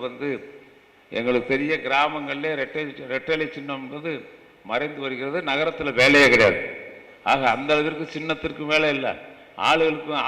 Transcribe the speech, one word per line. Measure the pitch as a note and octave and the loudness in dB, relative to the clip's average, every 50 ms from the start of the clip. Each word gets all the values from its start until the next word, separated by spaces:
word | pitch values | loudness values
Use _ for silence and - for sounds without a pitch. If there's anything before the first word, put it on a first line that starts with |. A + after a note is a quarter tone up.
| B2 | -8
வந்து | B2 B2 B2 C#3+ C#3+ C3 G#2+ - - - - - - - _ _ _ _ _ _ _ - A2 | -8 -8 -6 -6 -6 -6 -6 -8 -12 -18 -20 -20 -20 -20 _ _ _ _ _ _ _ -6 -4
எங்களுக்கு | A#2 B2 B2 B2 A#2+ - C3+ | 0 0 2 0 2 0 0
தெரிய | C3+ C#3+ D3+ D#3 D3+ - | 0 0 0 -2 -2 0
கிராமங்கள்லே | B2+ C3+ C#3+ D3 D3+ D#3 D3+ C#3+ C#3 C#3 C#3+ D3 D#3 D#3 C#3 | 0 2 2 2 2 0 -4 -6 -6 -6 -4 -4 -4 -2 -2
ரெட்டை, | C3+ C3+ - D#3 D3+ C#3+ C3 C#3+ C#3 B2 B2+ | -4 -4 -6 -6 -8 -8 -10 -12 -8 -6 -6
ரெட்டலை | C3 - - D#3+ D#3 D#3 - - | -4 -2 -2 -2 -2 -2 -4 -6
சின்னம்ன்றது | D3 C#3 C#3+ C#3 C3+ C3 B2+ C#3+ D3 D#3 E3 D3+ B2 G#2 - - - - - _ _ - G#2+ | -8 -10 -8 -8 -8 -10 -10 -12 -10 -8 -8 -8 -8 -10 -14 -20 -20 -20 -20 _ _ -8 -4
மறைந்து | A2+ B2 D3 D3+ D3 C#3+ C#3 | -2 -2 -2 -4 -4 -6 -6
வருகிறது. | C3+ C3 B2 C3 C#3 D3 F#3 E3 C#3+ | -6 -6 -6 -6 -4 -4 -4 -2 -2
நகரத்துல | C3+ C#3+ D#3 E3 D#3+ - D3+ C#3+ B2 A#2+ | -2 0 0 0 -2 -2 -4 -2 2 4
வேலையே | B2+ C#3 C#3+ C#3+ C#3 B2+ B2 | 6 8 8 10 10 8 8
கிடையாது. | A#2 A2+ G2 F2 - - - - - - - - - - - - - - G#2 | 8 8 6 6 2 -2 -8 -10 -12 -14 -16 -18 -20 -20 -20 -20 -6 0 2
ஆக | B2+ C#3 C3 A#2+ A2+ | 2 2 4 2 0
அந்த | B2 C#3 D3 D3+ | 0 0 0 0
அளவிற்கு | D3+ D3+ D#3+ D3+ D3+ E3 - - | 2 0 0 -4 -6 -8 -8 -8
சின்னத்திற்கு | D#3 D#3 D#3+ D#3 - - D#3 C#3+ - D3+ D3 D3+ | -8 -6 -6 -6 -6 -6 -8 -8 -8 -4 0 0
வேலை | D#3 D#3 D3+ C#3+ | 2 2 2 0
இல்லை. | C3+ C3 A2+ F2 - - - - - - - - - G2 B2 | 0 -2 -4 -6 -6 -10 -18 -20 -20 -20 -20 -10 -2 0 2
ஆளுகளுக்கும், | D3+ E3 D#3+ D#3+ D#3 D#3 D#3 D3+ D3+ C#3 A#2 | 2 4 2 2 0 -2 -6 -6 -4 -2 2